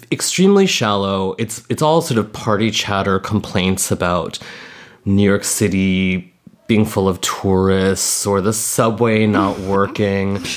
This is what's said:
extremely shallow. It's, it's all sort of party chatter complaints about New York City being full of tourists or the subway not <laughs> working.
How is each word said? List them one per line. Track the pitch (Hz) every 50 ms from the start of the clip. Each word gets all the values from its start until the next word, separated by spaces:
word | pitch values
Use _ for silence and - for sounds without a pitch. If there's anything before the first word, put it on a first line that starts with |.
| - -
extremely | 143 131 - - - - 185 196 202 196 196
shallow. | 185 - - 120 104 101 98 98 98 98 95 95 95 - -
It's, | 113 - - - - -
it's | 120 -
all | 156 151 160 165
sort | 165 - 120 110
of | 104 -
party | - - - 117 104 98 113 107
chatter | 104 - - - 101 98 95 101 95 95
complaints | - - 107 101 - - - 98 90 95 95 95 - -
about | 101 - 90 87 87 87 - - - - - - - - - - - - - - - _ -
New | 101 98 101
York | 104 98 101 101 -
City | - - - 107 95 95 95 95 95 95 92 95 92 92 90 - - _ _ _ - _ _ _
being | - 117 107 107
full | 107 - 107 95 95
of | 90 -
tourists | - - - - - 98 95 92 95 95 95 95 95 98 95 - - - - - -
or | 101 101 98
the | 92 110
subway | 107 - - - - - 120 113 110 101 120 113 110 110 110
not | 107 101 98 95 98 101 101
<laughs> |
working. | 92 98 98 98 101 104 - - 104 98 98 98 98 98 98 95 87 - -